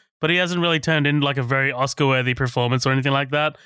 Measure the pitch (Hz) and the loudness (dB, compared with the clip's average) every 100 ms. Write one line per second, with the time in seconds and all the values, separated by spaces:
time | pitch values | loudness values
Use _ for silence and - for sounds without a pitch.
0 | _ - 156 175 180 175 170 160 165 156 | _ -4 0 0 0 0 0 0 0 0
1 | 143 147 143 139 120 135 135 127 135 - | 2 2 0 -2 -2 0 0 -2 -2 0
2 | 139 131 127 123 127 123 120 127 135 131 | 2 2 0 -2 -2 0 0 0 0 0
3 | 135 139 135 147 151 - | 0 0 -2 -2 -2 -6